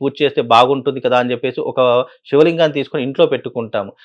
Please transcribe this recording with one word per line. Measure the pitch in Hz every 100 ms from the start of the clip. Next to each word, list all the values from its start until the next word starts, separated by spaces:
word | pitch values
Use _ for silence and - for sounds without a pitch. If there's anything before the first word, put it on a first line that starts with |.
పూజ | 139 -
చేస్తే | 143 143
బాగుంటుంది | 120 117 127 139 139 131
కదా | 123 123
అని | 123
చెప్పేసి | 120 131 135
ఒక | 131 127 127 120 131 _ -
శివలింగాన్ని | 139 165 165 160
తీసుకొని | 143 131 151
ఇంట్లో | 127 139 160
పెట్టుకుంటాము, | 127 123 120 113 107 98 -